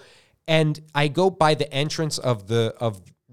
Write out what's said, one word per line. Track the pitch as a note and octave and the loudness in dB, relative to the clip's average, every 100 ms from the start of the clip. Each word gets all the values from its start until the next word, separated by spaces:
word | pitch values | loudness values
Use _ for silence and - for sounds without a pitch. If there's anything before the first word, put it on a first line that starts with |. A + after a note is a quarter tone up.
| - - _ _ - | -14 -20 _ _ -2
and | D#3+ D#3 D3+ - | 2 2 -2 -6
I | C#3+ D3 | -2 0
go | C3+ F#3+ | 2 0
by | F3+ D#3 D#3 | 2 2 2
the | C#3+ | -2
entrance | C3+ D3+ - D#3 D3+ | -2 -4 -2 -4 -2
of | C3 A#2 G2 | -2 -2 0
the, | A#2 A2+ - | 0 0 -2
of | A#2 G2 F2 _ _ | -6 -6 -16 _ _